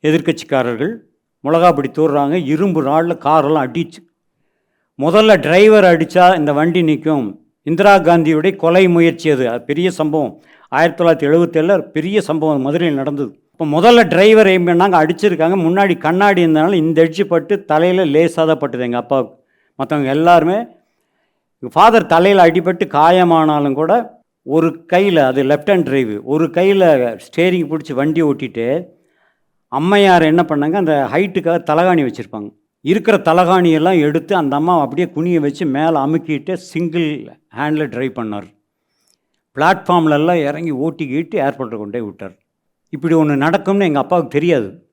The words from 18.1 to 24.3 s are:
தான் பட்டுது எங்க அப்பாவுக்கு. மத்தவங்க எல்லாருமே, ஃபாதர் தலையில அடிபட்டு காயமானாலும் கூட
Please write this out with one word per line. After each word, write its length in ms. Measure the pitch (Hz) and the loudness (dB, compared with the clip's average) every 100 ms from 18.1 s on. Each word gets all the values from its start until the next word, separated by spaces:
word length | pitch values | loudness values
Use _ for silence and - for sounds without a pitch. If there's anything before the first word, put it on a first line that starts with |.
| 147 165 | 2 0
தான் 240 | 165 160 156 | 0 0 0
பட்டுது 220 | 143 123 | -2 -6
எங்க 180 | 123 120 | -4 -6
அப்பாவுக்கு. 460 | 120 139 117 _ _ _ _ _ | -2 -4 -4 _ _ _ _ _
மத்தவங்க 340 | 135 151 135 | -6 -4 -2
எல்லாருமே, 560 | 143 170 175 156 196 233 _ _ _ _ _ _ _ _ _ 123 | 0 4 4 4 -2 -6 _ _ _ _ _ _ _ _ _ -6
ஃபாதர் 340 | 156 214 226 170 | 2 4 4 2
தலையில 400 | 170 185 196 170 | 2 4 4 4
அடிபட்டு 400 | 170 175 180 196 | 4 -2 -4 -4
காயமானாலும் 880 | 147 156 185 175 165 156 147 143 | 2 4 4 4 2 2 0 -2
கூட 480 | 135 160 220 226 _ _ | -2 0 -2 -2 _ _